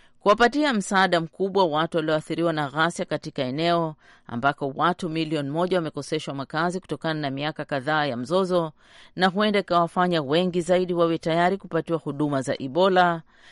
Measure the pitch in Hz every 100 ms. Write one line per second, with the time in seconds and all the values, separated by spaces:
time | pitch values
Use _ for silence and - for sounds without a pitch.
0 | _ _ - 302 240 285 302 220 185 196
1 | 190 175 165 - 190 190 180 147 165 170
2 | 156 156 - 156 170 156 143 143 165 -
3 | 180 151 156 - 127 139 165 170 160 156
4 | _ _ - 120 139 147 139 139 160 180
5 | 175 160 156 156 139 156 180 180 156 -
6 | 139 156 - 139 131 156 170 180 - 151
7 | 165 156 143 135 151 151 147 143 127 156
8 | 147 120 123 180 190 180 160 - _ -
9 | - - 185 180 214 202 185 175 170 -
10 | 180 170 135 160 185 175 165 180 180 175
11 | 165 165 170 165 175 190 - 165 156 160
12 | 151 143 151 139 135 - 135 143 196 185
13 | 175 165 - _ -